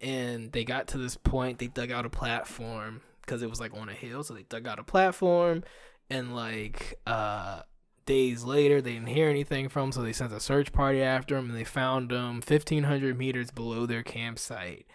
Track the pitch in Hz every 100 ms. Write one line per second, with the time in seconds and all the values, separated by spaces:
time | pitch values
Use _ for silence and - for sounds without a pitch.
0 | 127 131 123 120 113 120 113 123 110 135
1 | 127 - - 131 127 120 123 127 120 120
2 | 120 - 123 117 - - 113 110 107 110
3 | - _ - 120 117 98 113 101 107 -
4 | 120 127 151 113 - 113 120 107 - 190
5 | 185 175 185 175 175 165 - - - _
6 | _ 131 123 120 113 110 107 - - -
7 | - 113 107 104 95 90 - _ _ _
8 | - 135 127 120 120 143 143 143 127 117
9 | 117 143 156 143 143 139 135 - 135 127
10 | 120 - 123 107 - 139 143 - 139 135
11 | 131 131 127 139 123 117 113 143 131 131
12 | 123 123 123 120 - 151 - 156 143 143
13 | 135 123 131 123 120 - 117 113 120 117
14 | 110 117 117 113 - 113 90 78 -